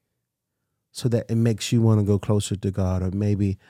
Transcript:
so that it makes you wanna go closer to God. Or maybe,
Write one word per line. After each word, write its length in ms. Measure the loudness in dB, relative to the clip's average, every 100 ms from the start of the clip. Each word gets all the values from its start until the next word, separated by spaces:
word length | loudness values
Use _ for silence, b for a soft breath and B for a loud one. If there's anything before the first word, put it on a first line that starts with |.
| _ _ _ _ _ _ _ _ _
so 160 | -6 -2
that 180 | -2 -2
it 60 |
makes 380 | 0 0 0 0
you 100 | 2
wanna 220 | 4 4
go 140 | 2 0
closer 380 | 0 -2 -2 -4
to 140 | -4
God. 320 | -2 -2 -2
Or 80 | -2
maybe, 480 | -2 -2 0 -2 -4 _